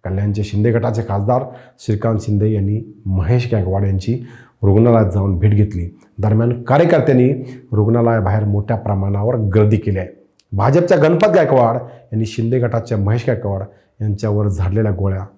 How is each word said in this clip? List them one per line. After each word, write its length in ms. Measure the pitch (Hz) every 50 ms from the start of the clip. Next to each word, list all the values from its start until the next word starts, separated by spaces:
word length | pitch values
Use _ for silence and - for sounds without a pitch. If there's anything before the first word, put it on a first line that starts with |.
| _
कल्याणचे 400 | 98 95 95 101 104 98 107 104
शिंदे 280 | 104 - 101 104 120
गटाचे 300 | 113 117 101 117 107 110
खासदार 420 | 110 - 101 101 101 107 123 127 127 - - - - - _ _
श्रीकांत 400 | - - 107 104 - 113 110 104
शिंदे 340 | - - 107 101 104 107 107
यांनी 480 | 104 98 101 104 110 - - - - -
महेश 440 | 98 95 92 82 82 120 127 123 113
गायकवाड 340 | 113 107 92 92 95 98 101
यांची 380 | 98 98 95 - - 117 127 - - - - - _ _ _ -
रुग्णालयात 480 | 98 98 110 113 120 117 113 110 95
जाऊन 260 | 87 101 95 101 95
भेट 140 | 85 101 104
घेतली. 380 | 104 104 104 101 - 87 85 87 - - _ _ _
दरम्यान, 460 | - 101 107 107 107 117 120 123 120 -
कार्यकर्त्यांनी 720 | - 131 151 175 170 170 156 123 - 127 127 123 131 147 - - - - - - _
रुग्णालयाबाहेर 720 | - 104 104 107 117 120 117 117 117 113 98 98 98 110 107
मोठ्या 340 | 101 101 101 101 - 117
प्रमाणावर 580 | 107 - 104 104 98 95 98 101 101 104 117 127
गर्दी 420 | 117 107 98 92 107 104 104 110
केली 220 | 101 - 107 98 92
आहे. 80 | 90 92 - _ _ _ _ _ _ _
भाजपच्या 460 | - 98 101 123 139 175 175 175 196
गणपत 300 | 160 147 156 175 - 214
गायकवाड 480 | 208 170 190 160 139 135 131 120 113 117
यांनी 500 | 123 - - - - - _ - 110 110
शिंदे 340 | 104 - - 113 117 123 131
गटाच्या 380 | 123 117 113 117 - - 120
महेश 260 | 104 101 101 110 117 113
गायकवाड 360 | - 117 104 - 101 98 95 - - _ _ _ _ _ _
यांच्यावर 460 | 107 107 101 98 - 107 104 104 104
झाडलेल्या 440 | 104 95 85 92 90 95 110 110 104
गोळ्या 340 | 95 92 98 98 95 95 98 - _